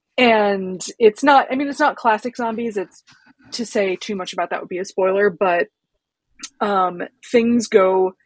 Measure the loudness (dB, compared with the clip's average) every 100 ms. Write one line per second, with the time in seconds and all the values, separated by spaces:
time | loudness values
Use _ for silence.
0 | _ 0 2 2 2 -2 -6 -10 -12 2
1 | 2 4 4 4 2 -2 -4 -2 -2 0
2 | 0 0 -4 -6 -6 -4 -6 -6 -8 -12
3 | _ _ _ _ -14 -10 -6 -2 -2 -4
4 | -6 -8 -8 -6 -6 -6 -8 -10 -6 -2
5 | 0 2 0 2 0 0 -2 _ _ _
6 | _ _ _ _ -18 -6 -2 0 0 -4
7 | -12 _ 0 2 2 0 2 4 4 2
8 | 0 -4